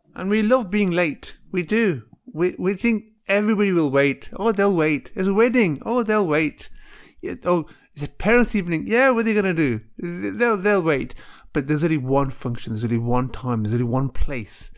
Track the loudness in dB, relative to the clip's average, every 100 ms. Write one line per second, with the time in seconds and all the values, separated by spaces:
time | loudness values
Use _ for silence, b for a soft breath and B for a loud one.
0 | _ -8 0 2 4 2 2 0 2 2
1 | 0 -4 -12 -18 -6 -6 0 2 2 0
2 | -8 -20 -12 -2 -2 0 -4 0 0 0
3 | -4 _ -2 0 2 2 2 2 2 2
4 | 2 -2 -8 -2 -2 2 2 2 0 -2
5 | -4 -4 0 2 4 4 2 0 -2 -2
6 | 0 0 2 0 0 -6 -14 B B B
7 | B B -10 -4 0 0 -2 B B -12
8 | -10 -4 2 4 4 0 -2 -4 0 2
9 | 2 2 2 2 2 2 0 0 -6 -10
10 | -8 -6 -6 0 0 2 2 2 2 0
11 | -4 B B B B -4 0 0 2 0
12 | 2 2 0 -4 -6 -6 -6 -4 -2 0
13 | 2 0 0 -4 -4 -2 0 0 0 0
14 | 0 2 2 0 -10 -16 -18